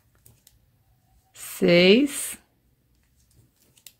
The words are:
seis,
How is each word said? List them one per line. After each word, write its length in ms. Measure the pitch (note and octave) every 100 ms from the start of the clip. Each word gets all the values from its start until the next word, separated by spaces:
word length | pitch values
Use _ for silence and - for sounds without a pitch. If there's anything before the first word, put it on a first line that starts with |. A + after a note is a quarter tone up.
| _ _ _ _ _ _ _ _ _ _ _ _ _
seis, 1040 | - - - F#3 F3 F3+ A3+ C#4+ - - - _ _ _ _ _ _ _ _ _ _ _ _ _ _ -